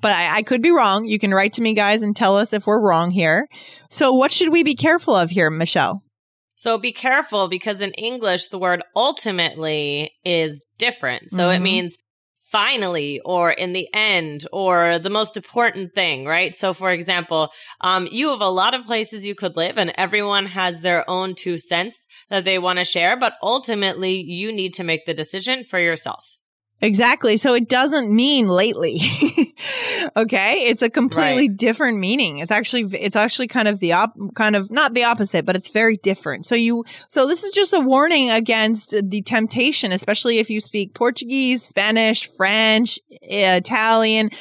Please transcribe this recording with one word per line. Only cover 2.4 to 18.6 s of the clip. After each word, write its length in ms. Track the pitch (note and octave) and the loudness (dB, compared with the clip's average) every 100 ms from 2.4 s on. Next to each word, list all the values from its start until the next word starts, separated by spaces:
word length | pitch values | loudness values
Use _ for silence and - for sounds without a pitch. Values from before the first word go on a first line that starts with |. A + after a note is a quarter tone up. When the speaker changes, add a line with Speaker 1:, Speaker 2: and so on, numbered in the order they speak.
| A3 | 2
Speaker 1:
if 120 | G#3+ G3+ | -2 2
we're 140 | G#3+ | 2
wrong 300 | G#3+ E3 F3 | 4 4 2
here. 360 | F3+ E3 E3 D4 - - - _ | 2 2 2 0 -8 -20 -20 _
So 200 | - C#4 | 0 2
what 180 | B3+ C4+ | 4 4
should 160 | - F4 | 2 2
we 140 | E4 | 4
be 120 | D#4 | 2
careful 400 | C#4 D#4 E4+ - | 2 2 2 4
of 140 | G#3 E3+ | 2 2
here, 220 | F3 D#3+ | 2 2
Michelle? 520 | D#3 E3 F3+ C3 F#2 _ _ _ _ _ _ | 2 -2 0 0 -2 _ _ _ _ _ _
Speaker 2:
So 220 | A#3 A3+ | -2 -2
be 140 | A#3 | -2
careful, 560 | A#3 C4+ C4 D4 G#3+ F#3+ | -4 0 0 0 -2 0
because 340 | F3+ G#3+ G3+ | -2 -4 -4
in 80 | G3 | -6
English, 540 | - A3+ B3+ A3 F3+ - | -6 -8 -4 -2 -2 -2
the 100 | F#3+ | -4
word 240 | F3+ F3 - - | -2 -2 -2 0
ultimately 1160 | B3+ D#4+ A3 F#3 E3 - D#3+ D3+ D3 C#3+ D3+ _ | 0 0 -4 -2 -2 -2 -4 -2 -2 -4 -6 _
is 380 | F3+ E3+ D#3+ D3 _ _ | -2 0 -2 -6 _ _
different. 520 | A#3 A#3+ C3 B2 - | -4 -2 -6 -6 -8
So 200 | F#3 F3 | -2 2
it 40 | F#3 | 2
Speaker 1:
Mm-hmm. 60 | |
Speaker 2:
means 340 | F#3+ F#3 F3+ - _ _ _ _ _ | 2 0 -2 -10 _ _ _ _ _
finally, 680 | G#3+ G#3+ C4+ G3 E3+ C#3+ C#3+ | -2 0 0 -2 -2 -4 -6
or 260 | - F3+ E3+ | -2 0 2
in 220 | E3 F3+ | 0 -2
the 160 | F3+ F3 | -4 -4
end, 540 | G#3+ A3 F#3+ D#3+ D3 D3 | -2 0 0 -2 -8 -10
or 460 | F#3+ F#3+ F3 E3+ E3+ | -2 2 2 2 2
the 120 | F3 | -2
most 260 | G#3 G#3+ - | -2 -2 -6
important 580 | - - A#3 G3 F#3 | -8 0 0 -2 -8
thing, 300 | G3+ F3+ C#3 | -4 -2 -2
right? 300 | C3+ E3 F3+ | -2 -2 -2
So 180 | - G3 | -2 -4
for 180 | F3 F#3 | -2 -2
example, 600 | F3 E3+ F3+ E3+ D#3+ D#3 - - - | -2 0 -2 0 -2 -2 -4 -20 -6
um, 260 | F#3 F#3 F3+ | 0 0 -2
you 200 | A3+ D4+ | -2 -2
have 100 | B3+ | 0
a 80 | G3+ | 0
lot 240 | F#3 | 2